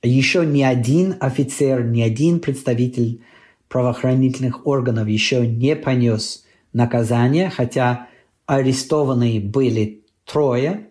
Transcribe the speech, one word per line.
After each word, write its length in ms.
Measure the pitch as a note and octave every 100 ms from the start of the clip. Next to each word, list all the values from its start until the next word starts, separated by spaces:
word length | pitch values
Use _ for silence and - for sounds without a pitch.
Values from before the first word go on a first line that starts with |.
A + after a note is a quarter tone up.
Еще 420 | B2 C3 C3 F#3
ни 180 | E3 C#3+
один 540 | C3+ B2 A2+ D#3 F#3 F#3
офицер, 640 | C3+ B2+ C3 - C#3 C3
ни 180 | A#2 A#2
один 380 | A2+ A2 D#3 E3+
представитель 800 | E3 C3+ - A#2+ B2 B2 A#2 A#2 - - _ _ _
правоохранительных 960 | B2+ B2 A#2 C3 C3 C3 B2+ C3 A#2+ -
органов 440 | C#3 B2 A2+ G#2+
еще 340 | G#2+ - C3
не 320 | A#2 A2+ C3 D3+
понес 680 | C#3 B2+ A#2+ A2 - - _ _ _
наказание, 760 | A#2 A#2 A#2+ A2+ A#2+ B2 D3 F#3+
хотя 580 | - B2 - B2 A#2+ - _ _ _ -
арестованные 960 | C#3 C3 C3 - D3+ C#3 B2 A#2+ A2
были 640 | G2+ A#2+ B2+ A2+ G#2+ - _ _ -
трое. 600 | D3+ D3 B2 C#3 G#3 G#3+